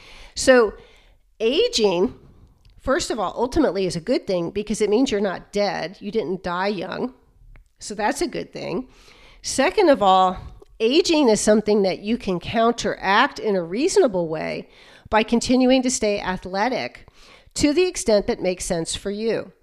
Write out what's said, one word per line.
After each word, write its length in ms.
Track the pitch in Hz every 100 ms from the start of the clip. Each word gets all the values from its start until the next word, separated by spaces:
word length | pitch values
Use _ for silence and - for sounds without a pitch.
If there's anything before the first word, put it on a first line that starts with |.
| - - -
So 400 | - - 254 208 - - _ _ _ _ _
aging, 800 | 226 302 494 - 208 175 220 - - - - _ _ -
first 320 | - 302 -
of 80 | 262
all, 140 | 180 -
ultimately 500 | 247 330 233 175 185
is 100 | 170
a 40 |
good 260 | 160 180 -
thing 240 | 180 170
because 300 | 196 214 214
it 100 | 208
means 200 | 208 262
you're 100 | 208
not 320 | 202 180 -
dead. 460 | 202 202 160 160 202
You 100 | 202
didn't 320 | 220 151 185
die 260 | 185 175 196
young. 460 | 202 180 - 254 - _ _ - - _ _
So 160 | -
that's 280 | 214 214 285
a 40 | 330
good 260 | - -
thing. 360 | - 143 180 254 _ - - - -
Second 460 | - - 269 - 349
of 140 | 262
all, 360 | 202 190 185 185 - - - _
aging 480 | 226 294 349 311 262
is 120 | 208
something 420 | - 214 214 208
that 180 | 190 165
you 160 | 202 226
can 240 | - 175
counteract 1000 | - 226 226 233 202 - 185 208 277 -
in 160 | 214
a 80 | 190
reasonable 640 | 165 202 339 403 311 185 165
way 400 | 156 165 156 - - - - -
by 140 | 214
continuing 600 | 220 233 - 262 254 262
to 80 | 254
stay 300 | 254 214 202
athletic 840 | - 185 185 190 233 220 123 - - _ - - _
to 180 | - 294
the 140 | 294 370
extent 400 | 339 - 208 196
that 140 | 233
makes 240 | 180 180
sense 300 | - 175 165
for 160 | - 196
you. 420 | 202 226 208 - _